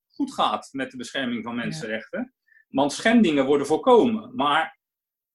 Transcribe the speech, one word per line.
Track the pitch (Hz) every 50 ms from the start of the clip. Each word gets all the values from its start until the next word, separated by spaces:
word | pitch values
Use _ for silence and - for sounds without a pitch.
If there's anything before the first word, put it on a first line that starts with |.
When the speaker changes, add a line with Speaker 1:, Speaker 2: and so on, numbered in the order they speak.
| _ _
Speaker 1:
goed | _ - 285 - -
gaat | - 165 120 107 104 - -
met | - 135 131 127
de | - 123
bescherming | 120 - - 139 131 120 120 113 107
van | 120 117
Speaker 2:
Ja. | 120
Speaker 1:
mensenrechten. | 113 110 107 - - 107 110 110 - - - 208 262 - _ _ _ _ _ _ _ _
Want | - - 143 139 -
schendingen | - - 226 240 240 202 165 151 139 127
worden | 135 147 135 - -
voorkomen. | 156 151 - 262 247 220 143 117 110 107 - - -
Maar | 127 143 147 143 160 160 - - _ _ _ _ _ _ _ _ _ _ _